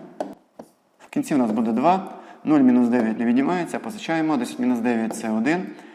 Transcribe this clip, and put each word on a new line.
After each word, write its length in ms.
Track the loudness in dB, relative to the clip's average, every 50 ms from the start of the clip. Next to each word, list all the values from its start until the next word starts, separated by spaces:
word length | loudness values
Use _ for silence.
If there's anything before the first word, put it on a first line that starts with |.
| -12 -18 -12 -12 -12 -12 -12 -18 _ _ _ -20 -20 _ _ _ _ _ _ _
В 100 | -20 -6
кінці 240 | -6 -6 -4 0 2
в 40 | 2
нас 120 | 2 2
буде 220 | 2 0 0 0
два. 400 | 0 2 4 2 2 2 -2 -8 -14 -18 -20 -20 -20 -8 0
Нуль 140 | 2 4 6
мінус 280 | 6 6 6 4 4 4
дев'ять 300 | 2 2 2 0 -2 0
не 60 | 0
віднімається, 540 | 2 2 2 2 0 -2 -2 -4 -4 -8 -8
позичаємо. 580 | -8 -10 -12 -10 -6 -4 -2 -2 0 0 0
Десять 220 | -2 -2 -6 -6 -2
мінус 200 | 0 0 0 0
дев'ять — 380 | 0 0 0 0 -2 -2 -4
це 140 | -6 -4 -4
один. 360 | -2 0 0 0 0 -2 -4 -8 -14 -18 -20 -20